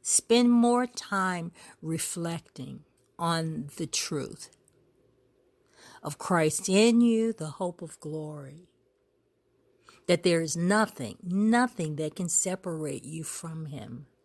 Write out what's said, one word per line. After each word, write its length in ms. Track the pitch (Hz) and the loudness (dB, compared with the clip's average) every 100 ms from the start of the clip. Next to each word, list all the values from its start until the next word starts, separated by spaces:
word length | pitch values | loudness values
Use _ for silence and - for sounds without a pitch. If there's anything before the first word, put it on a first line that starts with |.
Spend 480 | - - - 233 240 | 0 -2 4 4 6
more 360 | 240 240 240 247 | 6 6 4 0
time 640 | - - 196 185 180 170 - - - | -6 -6 -2 -2 -2 -8 -12 -20 -14
reflecting 1040 | 160 160 - - 170 165 - - 143 131 _ _ _ - | -6 -4 -4 -4 -6 -6 -10 -16 -14 -14 _ _ _ -6
on 520 | 170 165 165 156 147 - | -2 0 -2 -6 -10 -8
the 100 | 165 | -6
truth 640 | - - 151 - - - _ _ _ _ _ _ _ _ _ _ _ _ _ - - | -4 -4 -4 -6 -12 -18 _ _ _ _ _ _ _ _ _ _ _ _ _ -20 -14
of 160 | - 147 | -14 -10
Christ 500 | - 180 156 - - | 0 2 2 0 2
in 320 | 190 226 233 | 4 6 6
you, 320 | 240 226 226 | 6 4 2
the 200 | 220 156 | -2 -8
hope 280 | 139 180 170 | -6 -6 -6
of 180 | 165 - | -14 -12
glory. 680 | 151 156 151 151 139 151 180 _ _ _ _ _ _ _ _ _ _ _ _ - - | -10 -8 -8 -10 -14 -18 -20 _ _ _ _ _ _ _ _ _ _ _ _ -18 0
That 160 | 175 | 2
there 200 | 180 165 | 4 2
is 140 | 165 170 | 2 0
nothing, 600 | 175 208 214 - 226 - | 2 4 2 -2 -8 -8
nothing 720 | 185 190 214 240 247 - 156 147 | -4 0 4 4 2 0 -4 -2
that 200 | 156 - | -6 -4
can 120 | 175 | -2
separate 760 | - 185 185 185 160 156 135 | 0 0 -4 -6 -6 -6 -8
you 200 | - 160 | -10 -10
from 420 | 156 - 165 160 156 | -10 -10 -10 -10 -10
him. 400 | 139 104 123 143 _ | -10 -12 -14 -16 _